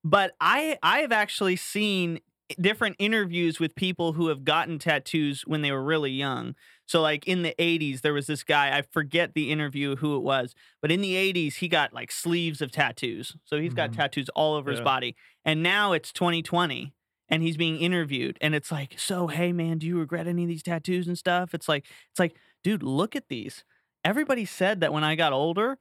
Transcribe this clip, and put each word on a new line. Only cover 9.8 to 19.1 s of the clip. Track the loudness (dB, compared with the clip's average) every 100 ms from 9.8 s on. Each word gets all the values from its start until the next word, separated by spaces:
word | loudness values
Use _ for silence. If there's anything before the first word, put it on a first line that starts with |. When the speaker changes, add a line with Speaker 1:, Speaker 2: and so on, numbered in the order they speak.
| -2 0
Speaker 1:
who | 0 0
it |
was, | 0 0 -2 -10 -20 _
but | 0
in | 0
the | 2 2
eighties, | 2 2 -2 -2
he | 0
got, | 2 2
like, | -2 -10
sleeves | -6 0 0 0 -2
of | -6
tattoos. | 0 0 0 -6 -6 -10 -16
So | _ -4
he's | -2
got | -2 -4
Speaker 2:
Mm-hmm. | -2
Speaker 1:
tattoos | -2 -2 -4
all | 0 2
over | 0 -2
his | -2
Speaker 2:
Yeah. |
Speaker 1:
body. | 0 0 -2 -8 -20 _
And | 0 2
now | 2 2 2
it's | 0 -2
twenty | -2 0 0
twenty, | 0 0 0 -2 -10 _ _ _ _
and | 0
he's | 0 0
being | -2 0
interviewed, | 0 0 0 -2 -4 -2
and | 0
it's | 0 -2
like, | -6 -6 -8
"So, | -4